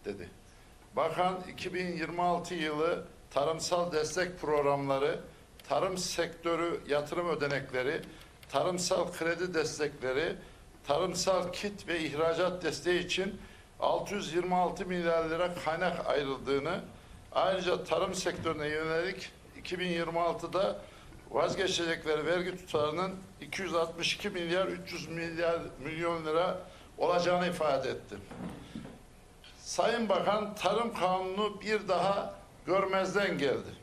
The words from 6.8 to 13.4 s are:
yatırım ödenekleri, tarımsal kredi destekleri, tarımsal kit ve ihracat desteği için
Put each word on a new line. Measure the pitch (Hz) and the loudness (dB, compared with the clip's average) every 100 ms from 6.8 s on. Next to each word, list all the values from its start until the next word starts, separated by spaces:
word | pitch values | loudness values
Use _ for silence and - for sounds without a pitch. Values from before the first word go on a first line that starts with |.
| - | 0
yatırım | 143 143 170 175 | 0 2 -2 0
ödenekleri, | 147 143 139 - 127 127 165 - - - - - | 0 2 0 0 0 0 -2 -6 -16 -20 -20 -2
tarımsal | 139 165 180 175 185 170 | 0 2 0 2 2 0
kredi | - 165 170 180 | 0 0 0 0
destekleri, | 160 147 - 143 - 127 131 170 196 - - - - - | 0 0 0 -2 -2 0 0 0 -4 -12 -20 -20 -14 0
tarımsal | 156 185 165 - 185 175 | 2 2 0 2 2 2
kit | - 202 202 - | -4 -6 -6 -4
ve | 170 | -2
ihracat | 156 147 165 165 180 180 | 0 2 2 4 0 0
desteği | 160 139 170 175 | -4 -2 2 2
için | - 185 196 - | 2 -2 -2 -4